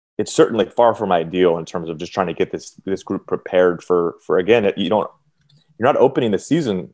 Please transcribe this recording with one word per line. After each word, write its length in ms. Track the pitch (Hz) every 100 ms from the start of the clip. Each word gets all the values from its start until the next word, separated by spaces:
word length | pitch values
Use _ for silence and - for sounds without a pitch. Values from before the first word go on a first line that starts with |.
| _ -
it's 140 | 104
certainly 320 | - 160 113 92
far 260 | - 117 110
from 160 | 101
ideal 460 | 87 82 90 90 82
in 80 | 80
terms 240 | 90 82
of 80 | 78
just 160 | 85
trying 140 | - 87
to 60 |
get 160 | 82 92
this, 220 | 85 - - 95
this 180 | 95
group 240 | - 98 -
prepared 560 | 87 - 92 90 85
for, 320 | - 90 85 - -
for, 120 | 82
again, 340 | 90 117 101 -
you 100 | 92
don't, 240 | 107 - _ _ _ _ _ _ -
you're 80 | 120
not 120 | 143
opening 340 | 127 127 117
the 80 | 95
season 540 | - 156 131 92 67